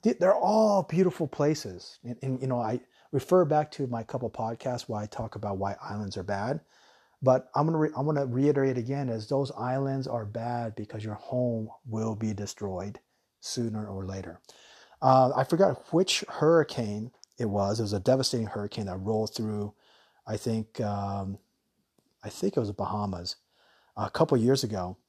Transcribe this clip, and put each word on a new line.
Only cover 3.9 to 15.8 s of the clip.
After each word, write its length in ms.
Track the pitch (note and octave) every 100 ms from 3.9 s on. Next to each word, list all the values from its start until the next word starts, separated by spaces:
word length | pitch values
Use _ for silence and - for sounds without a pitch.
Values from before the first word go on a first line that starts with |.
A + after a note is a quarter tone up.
| A#2
couple 260 | A2+ B2+ A#2
podcasts 580 | - A2+ A#2 C3+ B2 -
where 140 | G#2+
I 60 | G#2
talk 280 | - A2 -
about 220 | G#2 G2
why 180 | G2 G2
islands 320 | - G#2 G2+ G2
are 80 |
bad. 380 | F#2 G2 G#2+ D#3 _ _ _ _ _ _
But 280 | C3 B2+ - -
I'm 120 | D3+
gonna 100 | E3
re-, 140 | D3+ D#3
I'm 120 | C#3+
gonna 180 | D3 C#3
reiterate 540 | B2 C#3+ C#3+ C3+ B2
again 280 | A#2 C#3 C3+
is 200 | A2+ G#2+
those 240 | C#3 C3+
islands 560 | - B2 C3 C#3 C3+ C3
are 180 | A#2+ G#2+
bad 480 | A2+ A#2 A#2+ A#2 A2
because 280 | G#2+ G#2+
your 100 | G#2+
home 560 | G#2 - B2+ B2 A2+ A2 - B2+
will 300 | A2 A2 G#2+
be 180 | A2
destroyed 680 | G2+ G2+ - G2+ F#2 G2 - _ _ _ _
sooner 460 | - - A#2 G#2+ G#2
or 200 | G2 F#2
later. 320 | F#2+ F#2+ F#2 _ - - - - _
Uh, 280 | C3+ C3 C3 B2+
I 80 |
forgot 500 | C3+ E3 F#3+ C3